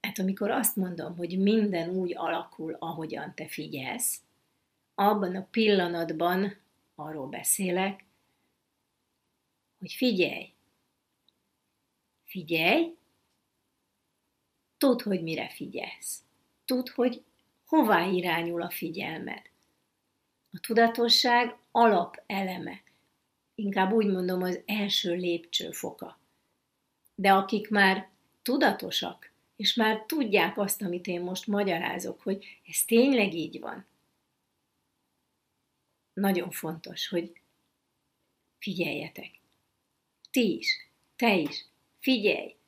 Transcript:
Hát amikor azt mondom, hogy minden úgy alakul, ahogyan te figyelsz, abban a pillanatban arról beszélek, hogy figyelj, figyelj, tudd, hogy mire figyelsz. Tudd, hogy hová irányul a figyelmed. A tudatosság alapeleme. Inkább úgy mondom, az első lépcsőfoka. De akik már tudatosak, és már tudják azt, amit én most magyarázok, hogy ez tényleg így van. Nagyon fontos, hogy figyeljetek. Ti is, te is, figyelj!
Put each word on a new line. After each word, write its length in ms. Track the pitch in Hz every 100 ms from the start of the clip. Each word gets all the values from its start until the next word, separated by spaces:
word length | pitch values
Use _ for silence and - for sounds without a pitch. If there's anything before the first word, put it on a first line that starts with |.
Hát 180 | - -
amikor 320 | 190 190 208
azt 260 | 254 220 -
mondom, 400 | 185 170 160 175
hogy 220 | 175 185
minden 500 | 196 226 208 175 165
úgy 280 | 185 180 -
alakul, 600 | - 165 - - 160 -
ahogyan 560 | 165 160 160 - 151
te 140 | - 156
figyelsz, 720 | - 156 147 131 - - - _ _ _ _ _ _ _
abban 420 | - 202 208 185 190
a 100 | -
pillanatban 1040 | - 214 202 175 170 165 156 175 185 202 196 _ _ _
arról 340 | - 151 156 135
beszélek, 760 | - 165 - 185 180 190 196 _ _ _ _ _ _ _ _ _ _ _ _ _ _ _ _ _ _
hogy 140 | 185
figyelj, 600 | - 254 196 160 - - _ _ _ _ _ _ _ _ _ _ _ _ _ _ _ _ _
figyelj, 720 | _ 190 156 160 170 285 339 - _ _ _ _ _ _ _ _ _ _ _ _ _ _ _ _ _ _
tudd, 180 | 277 240
hogy 200 | 208 190
mire 260 | 165 160 -
figyelsz. 760 | - 143 - - - - - _ _ _ _
Tudd, 260 | - 254 247
hogy 280 | - 247 240 _ _ _ _ _
hová 400 | 311 233 180 180
irányul 560 | 180 180 165 170 170
a 80 | 180
figyelmed. 720 | - 175 170 143 160 - - - _ _ _ _ _ _ _ _ _ _
A 80 | 170
tudatosság 960 | - 226 233 233 240 - 247 240 - - _
alapeleme. 1120 | 233 233 190 170 - _ 196 190 180 165 196 _ _ _ _ _ _ _
Inkább 380 | - 202 196 190
úgy 140 | 226 202
mondom, 360 | 185 180 185
az 180 | 180 175 -
első 480 | 208 202 - 180
lépcsőfoka. 1040 | 175 180 170 - - 165 - - - - - _ _ _ _ _ _ _ _ _
De 180 | - 190
akik 380 | 196 196 208 -
már 380 | 208 196 190 - _ _ _
tudatosak, 880 | - 269 220 196 - - - - - _ _ _
és 180 | 196
már 300 | - 220 220 -
tudják 520 | 320 233 196 170 190
azt, 240 | 196 -
amit 240 | 196 175 180
én 140 | 175
most 260 | 180 185 -
magyarázok, 720 | 202 196 170 175 175 190 -
hogy 240 | - 196 - - -
ez 180 | 160
tényleg 500 | - 226 269 254 202
így 260 | 165 156 -
van. 260 | - - - _ _ _ _ _ _ _ _ _ _ _ _ _ _ _ _ _ _ _ _ _ _
Nagyon 380 | - 196 180 185
fontos, 580 | - 160 165 - - -
hogy 320 | 175 170 - _ _ _ _ _ _ _ _ _ _ _ _
figyeljetek. 720 | - 175 160 143 160 - - - _ _ _ _ _ _ _ _ -
Ti 260 | - 220 -
is, 320 | - - - _ _ _
te 200 | 233 190
is, 280 | 147 - - _ _ _
figyelj! 560 | - 254 202 160 - -